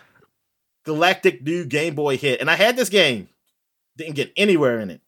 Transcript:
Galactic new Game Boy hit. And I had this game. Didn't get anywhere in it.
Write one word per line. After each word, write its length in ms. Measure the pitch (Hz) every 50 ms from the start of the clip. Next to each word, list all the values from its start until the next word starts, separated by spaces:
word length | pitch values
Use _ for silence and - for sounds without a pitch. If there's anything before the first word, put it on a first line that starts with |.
| _ _ _ _ _ _ _ _ _ _ _ _ _ _ _ _ -
Galactic 580 | 156 156 151 170 180 185 - - 190 175 127 131
new 220 | 147 170 175 175
Game 300 | 135 123 147 156 170 151
Boy 220 | 143 147 147 135
hit. 240 | 123 143 143 127 -
And 80 | 131 147
I 60 | 165
had 200 | - 196 233 247
this 140 | 254 247 185
game. 400 | 190 202 175 143 123 104 90 - _ _ _ _ _ _ _ _ _ _ _ _ _
Didn't 180 | - 156 160 151
get 160 | 139 123 - -
anywhere 440 | - 202 214 190 160 147 127 120 113
in 100 | 107 95
it. 100 | 78 - _